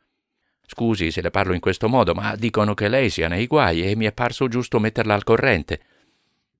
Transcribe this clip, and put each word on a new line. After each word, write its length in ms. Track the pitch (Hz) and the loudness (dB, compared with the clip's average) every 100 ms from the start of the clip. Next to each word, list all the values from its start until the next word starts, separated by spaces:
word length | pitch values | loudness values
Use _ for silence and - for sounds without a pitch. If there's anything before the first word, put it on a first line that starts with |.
| _ _ _ _ _ _ _ | _ _ _ _ _ _ _
Scusi 460 | - 117 104 82 | -4 -2 0 -2
se 100 | 87 | -2
le 100 | 87 | -2
parlo 220 | 95 92 | -2 0
in 60 | 90 | 0
questo 300 | - 90 110 | 0 0 2
modo, 240 | 131 90 | 2 2
ma 220 | 87 104 104 | 0 -2 -4
dicono 380 | 113 110 104 | -2 0 0
che 140 | 101 104 | 0 0
lei 220 | 127 120 | 2 0
sia 180 | - 82 | 0 -2
nei 200 | 87 123 | -2 0
guai 420 | 151 110 82 92 | 2 2 2 0
e 60 | 107 | 0
mi 100 | 107 | -2
è 80 | |
parso 340 | - 120 - 131 | -2 -4 -2 -2
giusto 320 | 120 117 117 | -2 -2 0
metterla 340 | 107 120 107 | 0 -2 0
al 100 | 104 | 0
corrente." 580 | 110 113 135 92 80 - - _ _ _ _ _ _ _ | 2 2 4 0 -2 -8 -10 _ _ _ _ _ _ _